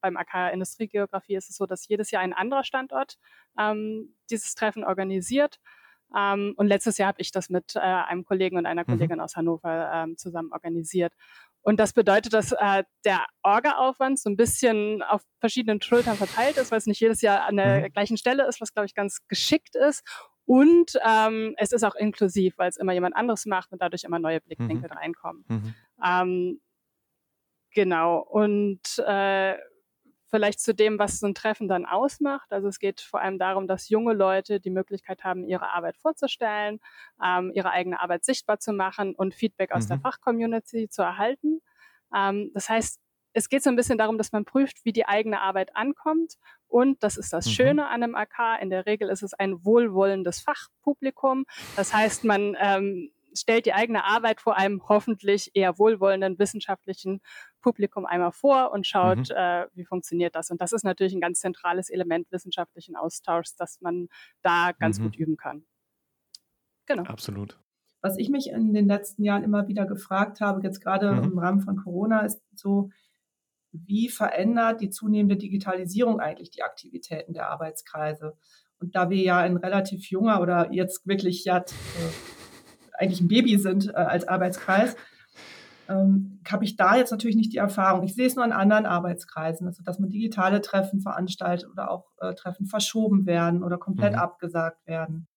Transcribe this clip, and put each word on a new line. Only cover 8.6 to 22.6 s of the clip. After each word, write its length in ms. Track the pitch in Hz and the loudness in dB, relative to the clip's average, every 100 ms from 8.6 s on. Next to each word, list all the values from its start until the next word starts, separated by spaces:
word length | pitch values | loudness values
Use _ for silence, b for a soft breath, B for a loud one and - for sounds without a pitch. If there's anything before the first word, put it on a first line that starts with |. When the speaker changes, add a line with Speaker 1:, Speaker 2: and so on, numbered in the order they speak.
| 170 | -2
Speaker 1:
einer 160 | 170 | -4
Speaker 2:
Mhm. 40 | 175 | -2
Speaker 1:
Kollegin 340 | 117 160 165 | 0 0 -2
aus 160 | 160 - | -6 -4
Hannover, 540 | 165 165 175 165 156 | -2 -2 -2 -4 -2
ähm, 240 | 165 160 165 | -4 -6 -8
zusammen 360 | 185 170 165 | -10 -10 -10
organisiert. 600 | 165 170 170 160 185 170 _ b b b _ | -10 -8 -8 -4 0 -2 _ b b b _
Und 200 | - 214 | 0 2
das 120 | 214 | 2
bedeutet, 400 | - 208 294 233 | 4 6 4 4
dass, 200 | 220 196 | 0 0
äh, 320 | - 202 196 190 _ | 0 2 2 0 _
der 220 | 214 185 - _ | 0 0 -2 _
Orga-Aufwand 760 | 190 208 285 - 262 262 262 269 | 4 4 4 2 0 2 0 0
so 100 | - | 0
ein 60 | 202 | 2
bisschen 680 | 233 - 254 220 208 214 | 2 4 2 2 0 -2
auf 200 | - 208 _ _ | 0 -2 _ _
verschiedenen 420 | 226 254 220 214 | -2 0 0 -2
Schultern 340 | - 240 247 202 | 2 2 4 0
verteilt 400 | 196 - 254 294 | -2 0 0 2
ist, 120 | 254 | 0
weil 80 | 226 | 0
es 80 | 214 | 0
nicht 140 | 208 | 2
jedes 220 | 226 220 | 2 4
Jahr 220 | 214 196 | 4 4
an 120 | - 208 | 2 2
der 240 | 196 196 | 4 4
Speaker 2:
Mhm. 120 | 190 | 2
Speaker 1:
gleichen 240 | - 202 220 | -2 -2 0
Stelle 300 | - 262 269 | 0 2 2
ist, 140 | 240 | 0
was, 120 | 220 | -6
glaub 140 | - 202 | -4 -4
ich, 80 | |
ganz 320 | - 202 - _ | -2 -4 -6 _
geschickt 480 | 185 - 320 _ | -4 0 0 _
ist. 300 | - 277 285 - B B _ | 2 2 2 -10 B B _
Und, 520 | - 254 294 339 339 - | 4 8 10 8 6 2
ähm, 500 | 226 220 220 220 220 - | 2 4 4 0 -4 -2
es 140 | 208 | 0
ist 100 | 240 | 2
auch 140 | 214 - | 0 0
inklusiv, 600 | 214 - 196 190 185 | -4 0 0 2 0
weil 120 | - | 2